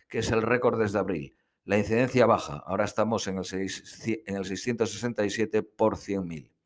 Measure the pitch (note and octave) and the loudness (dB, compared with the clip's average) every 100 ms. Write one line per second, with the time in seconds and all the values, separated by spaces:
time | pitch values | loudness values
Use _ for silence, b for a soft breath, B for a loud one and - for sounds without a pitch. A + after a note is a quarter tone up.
0 | _ A#2 G#2+ A2+ A2 B2 B2 A2+ G#2+ G2+ | _ -4 0 2 2 2 2 2 2 2
1 | F#2 E2 C#2 _ _ _ - G#2 F#2 A2+ | 0 -2 -6 _ _ _ 0 2 4 2
2 | B2+ B2 A2+ G2+ - C#2+ - G2 G#2 - | 4 6 6 4 0 -10 -4 -2 0 0
3 | G#2+ G#2+ G2 F#2+ F2+ F#2+ F#2+ - - - | 0 0 -2 -4 -4 -4 -4 -6 -14 -8
4 | A#2 G#2+ - G2 F#2 F#2 B2 A2+ G#2+ G2+ | -4 -4 -4 -6 -4 -4 -4 -2 -2 -2
5 | A#2+ A2 G2+ G2+ G#2+ G#2+ G2+ - A2 G2 | -4 -2 -2 0 0 0 -4 0 0 0
6 | - G2 F2 D#2 - _ | -4 -4 -4 -10 -14 _